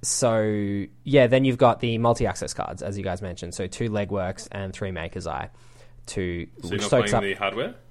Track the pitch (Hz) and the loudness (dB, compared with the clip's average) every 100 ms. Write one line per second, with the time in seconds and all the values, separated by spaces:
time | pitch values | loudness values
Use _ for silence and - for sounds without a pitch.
0 | - - 123 113 107 107 101 101 98 - | -2 0 2 2 2 0 -2 -2 -6 -10
1 | - 139 123 131 135 123 123 113 120 113 | 4 6 8 6 4 6 6 6 0 2
2 | 117 117 113 90 - - - - - 101 | 2 4 0 -4 -8 -6 -8 -6 -8 -6
3 | 95 90 95 87 87 - 92 - 117 104 | -4 -6 -6 -10 -10 -8 -8 -4 -2 -2
4 | 101 101 92 95 - 98 95 - 101 87 | -2 -2 -4 -6 -10 -8 -8 -6 -6 -6
5 | 82 95 80 80 - - - - - - | -8 -8 -6 -6 -8 -14 -20 -20 -20 -20
6 | - - 90 85 - - 85 101 101 131 | -10 -4 -4 -4 -8 -12 -6 -4 2 2
7 | 104 110 101 95 101 101 170 247 - | 4 2 0 -2 -2 -2 -8 -8 -20